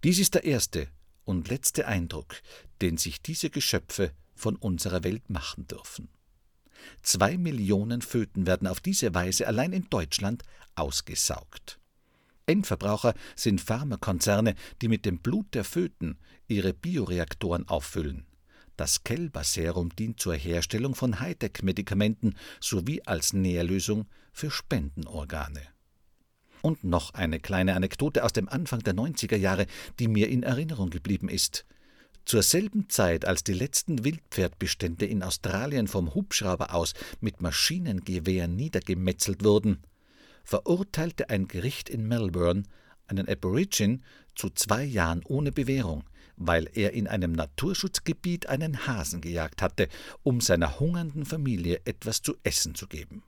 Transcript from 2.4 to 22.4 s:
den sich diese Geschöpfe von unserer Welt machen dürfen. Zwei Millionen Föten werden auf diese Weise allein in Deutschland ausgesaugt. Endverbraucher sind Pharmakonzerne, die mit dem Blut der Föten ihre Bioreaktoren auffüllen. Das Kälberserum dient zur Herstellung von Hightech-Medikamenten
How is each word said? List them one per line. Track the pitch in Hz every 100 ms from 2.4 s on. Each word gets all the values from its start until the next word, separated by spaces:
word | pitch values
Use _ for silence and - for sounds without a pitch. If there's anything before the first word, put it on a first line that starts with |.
| - - - -
den | 95 82
sich | - -
diese | - 160 165
Geschöpfe | - - 90 - - 92 - - -
von | 110 98
unserer | 110 87 - 90 92
Welt | 107 -
machen | 90 - - -
dürfen. | - - - - _ _ _ _ _ _ - - -
Zwei | - 95 98 180
Millionen | 175 139 98 101 107 120
Föten | - 123 107 - 92
werden | 92 95
auf | 90
diese | - 196 117
Weise | 90 90 92 -
allein | 113 151
in | 185 -
Deutschland | 117 76 - 98 120 - - - -
ausgesaugt. | 73 - - 78 - - - - - - _ _ _ _ _ _ -
Endverbraucher | 180 196 - 98 104 123 107 - -
sind | - 98
Pharmakonzerne, | - 117 143 120 - 90 - 101 110 101 - -
die | 110
mit | 110 107
dem | 87
Blut | - 190 208
der | 123
Föten | 98 - 175 - 82 78 - - -
ihre | 104 95
Bioreaktoren | - 170 175 90 90 82 - 95 85 -
auffüllen. | 78 - - 76 67 - _ _ - - -
Das | 71 - -
Kälberserum | 117 170 - - - 82 85 85 -
dient | 110 113
zur | - 82
Herstellung | 82 85 - 110 135
von | 127 127 101
Hightech-Medikamenten | 131 - 110 - 95 92 101 98 107 110 113 -